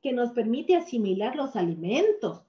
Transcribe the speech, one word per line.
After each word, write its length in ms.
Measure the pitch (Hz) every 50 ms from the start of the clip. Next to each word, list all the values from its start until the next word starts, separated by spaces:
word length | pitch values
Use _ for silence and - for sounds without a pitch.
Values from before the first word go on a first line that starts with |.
que 100 | _ 277
nos 180 | 247 240 240 240
permite 440 | 240 240 220 220 233 277 330 - 359
asimilar 600 | 339 339 - 254 233 208 196 185 196 208 233 -
los 180 | 302 285 269 -
alimentos 880 | 214 175 170 165 165 165 180 220 294 392 427 415 415 - 175 170 - _